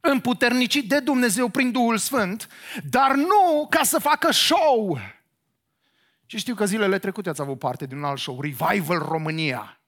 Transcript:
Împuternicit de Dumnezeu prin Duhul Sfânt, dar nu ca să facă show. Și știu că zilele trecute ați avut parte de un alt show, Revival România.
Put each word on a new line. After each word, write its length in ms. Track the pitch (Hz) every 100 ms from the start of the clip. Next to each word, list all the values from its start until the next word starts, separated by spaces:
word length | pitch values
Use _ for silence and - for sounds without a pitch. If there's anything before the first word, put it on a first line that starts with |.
Împuternicit 840 | 339 269 247 247 247 247 247 285 214
de 120 | 285
Dumnezeu 480 | 269 254 240 190 240
prin 220 | 277 254
Duhul 260 | 247 233 220
Sfânt, 500 | - 269 190 214 - - - 233
dar 300 | 143 247 269
nu 520 | 269 330 415 359 302 302
ca 120 | 320
să 160 | 269 311
facă 340 | 294 302 339
show. 680 | - - 339 311 240 202 135 98 - _ _ _ _ _ _ _ _ _ _ _
Și 120 | 220
știu 160 | 254
că 120 | 214 208
zilele 320 | 220 202 196
trecute 300 | 196 190 185
ați 120 | 151
avut 180 | 139 135
parte 280 | 135 123 139
de 80 |
un 100 | 139
alt 140 | 147 135
show, 220 | - 127
Revival 580 | 147 139 156 202 151 175
România. 840 | 147 160 156 160 156 120 104 -